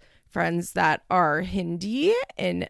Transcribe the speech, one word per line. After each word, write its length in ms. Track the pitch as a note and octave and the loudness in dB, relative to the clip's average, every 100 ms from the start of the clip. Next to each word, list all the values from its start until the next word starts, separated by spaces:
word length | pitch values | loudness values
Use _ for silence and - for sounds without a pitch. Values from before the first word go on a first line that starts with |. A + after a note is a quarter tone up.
| _ _ _ | _ _ _
friends 460 | F#3 E3+ E3+ F3 | -4 0 -2 -2
that 300 | F#3 D#3+ - - | 0 2 0 0
are 320 | F#3 D#3 D3+ | 2 4 2
Hindi 720 | F3+ F#3+ E3+ E3+ G3 B3+ F4 A#4+ C#5 - | -2 -4 -4 -4 -4 0 2 2 -2 -4
and 300 | F#3 F3 | -4 -2